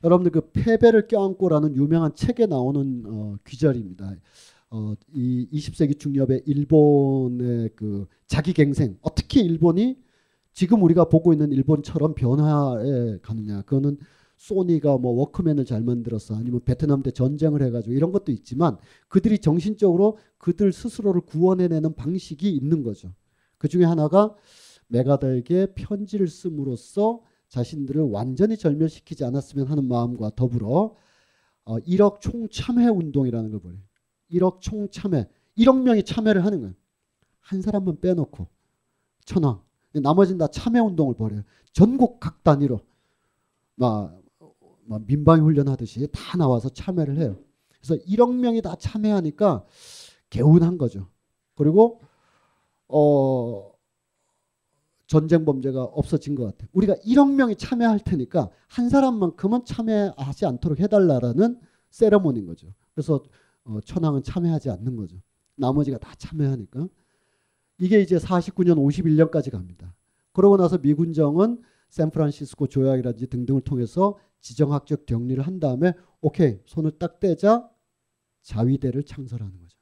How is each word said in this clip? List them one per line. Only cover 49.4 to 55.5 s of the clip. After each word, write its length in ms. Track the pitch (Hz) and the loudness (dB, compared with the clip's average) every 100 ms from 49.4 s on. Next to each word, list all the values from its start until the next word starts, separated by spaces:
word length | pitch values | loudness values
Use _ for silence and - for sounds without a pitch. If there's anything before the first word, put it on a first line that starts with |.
| 208 123 - _ - - - _ _ | 0 0 -6 _ -20 -20 -20 _ _
개운한 480 | - 139 165 170 175 | 0 6 6 4 -2
거죠. 300 | 123 98 92 _ _ _ _ | -6 -6 -16 _ _ _ _
그리고, 460 | _ 147 180 233 233 _ _ _ _ _ _ _ _ _ | _ 2 4 4 2 _ _ _ _ _ _ _ _ _
어... 840 | 151 147 143 135 131 120 104 92 _ _ _ _ _ _ _ _ _ _ _ _ _ _ | 2 4 4 2 -2 -4 -10 -16 _ _ _ _ _ _ _ _ _ _ _ _ _ _
전쟁 380 | 156 156 170 | 0 2 0
범죄가 380 | 156 | 2